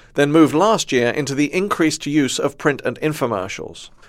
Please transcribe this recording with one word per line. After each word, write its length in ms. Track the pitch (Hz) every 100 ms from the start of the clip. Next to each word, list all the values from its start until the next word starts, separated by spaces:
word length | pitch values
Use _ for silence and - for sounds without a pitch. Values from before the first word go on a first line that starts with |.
| -
then 180 | - 143
moved 220 | 156 147
last 380 | 147 208 202 -
year 180 | 127 120
into 240 | 113 135
the 200 | 139 147
increased 520 | 180 202 - 156 - 147
use 320 | 151 131 -
of 200 | 143 -
print 240 | 156 135 -
and 140 | 117
infomercials. 880 | 156 151 127 104 95 - - - - -